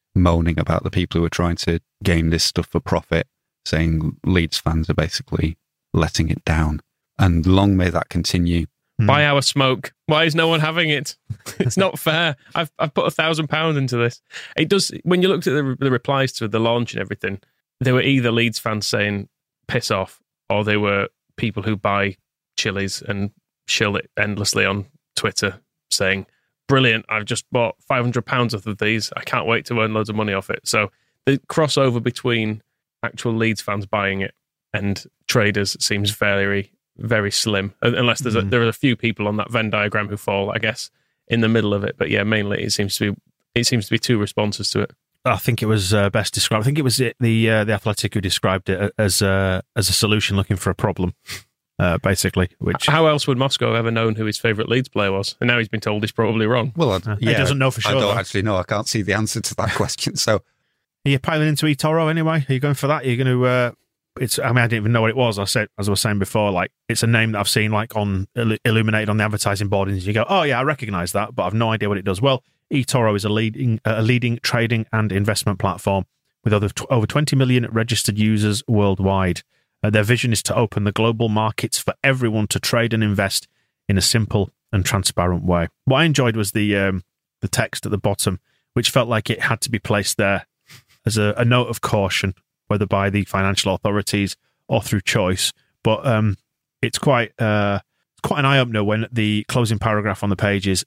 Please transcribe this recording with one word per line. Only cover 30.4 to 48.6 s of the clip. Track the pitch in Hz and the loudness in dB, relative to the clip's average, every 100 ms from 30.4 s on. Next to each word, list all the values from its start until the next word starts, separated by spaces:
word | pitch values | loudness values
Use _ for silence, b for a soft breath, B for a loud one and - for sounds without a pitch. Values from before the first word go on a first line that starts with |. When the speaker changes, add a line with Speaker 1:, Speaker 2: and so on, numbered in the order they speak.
| - | -4
Speaker 3:
it." | - - | -6 -2
So | 113 104 - _ _ - | -2 -2 -6 _ _ 0
the | 139 - | 0 0
crossover | - 151 - 135 120 | 0 2 2 2 0
between | 120 - 131 117 110 107 - _ _ _ | -2 -4 -2 0 -2 -6 -12 _ _ _
actual | 117 - 120 | -10 -6 -4
Leeds | 113 113 107 | 0 0 -2
fans | - 104 98 | -4 -6 -4
buying | 107 98 98 | -2 -2 -2
it | 95 - _ _ _ | -6 -10 _ _ _
and | 104 101 98 - _ - | -4 -2 -4 -8 _ -4
traders | 123 104 104 101 - | 0 2 2 -2 -4
seems | - 104 101 | -4 -2 -2
very, | 101 104 101 98 101 98 _ _ - | -2 0 2 0 -2 -4 _ _ -10
very | 113 113 101 | -2 0 0
slim, | - 110 101 98 - | -2 0 -2 -2 -2
un-, | - | 0
unless | 120 123 110 | 2 0 0
there's | 123 110 | 0 0
a, | |
Speaker 2:
Mm. | 98 | 2
Speaker 3:
there | 123 | 2
are | 117 | 0
a | |
few | - 143 117 | 0 0 0
people | 117 107 104 | -2 -2 -4
on | 107 | -4
that | 104 | -2
Venn | 113 110 | -2 -2
diagram | 107 104 107 101 | -2 -2 -2 -4
who | 104 | -6
fall, | - 101 98 | -4 -2 -2
I | 104 | -2
guess, | 110 110 - _ _ _ - | -4 -4 -10 _ _ _ -2
in | 117 | 2
the | 110 | 4
middle | 113 104 | 4 2
of | 101 | 0
it. | 101 - | -2 -4
But | - | -2
yeah, | 104 | 0
mainly | 101 110 101 104 | 0 0 -2 -4
it | 110 | -2
seems | - 101 - | -2 -2 -2
to | 101 | -2
be, | 98 _ _ _ | -4 _ _ _
it | - | -2
seems | 117 123 101 | 0 0 0
to | |
be | 113 | -2
two | - 117 | 0 0
responses | 104 - 107 - 104 | 0 -2 -2 -2 -4
to | 107 | -2
it. | 101 _ _ _ | -4 _ _ _
Speaker 2:
I | 127 107 | -2 0
think | - 117 | 0 0
it | 110 | 2
was, | 110 90 | 2 2
uh, | 107 101 | 2 2
best | 107 98 | 0 -2
described. | - - 110 | -2 0 0
I | 113 | 0
think | 147 | 0
it | |
was | 131 113 | 2 2
it, | 120 - | 0 0
the, | 117 113 113 | 2 4 4
uh, | 110 | 2
the | 104 | 2
Athletic | 104 113 104 101 | 0 -2 -2 -2
who | 107 | -2
described | 92 - 101 95 | -2 0 0 0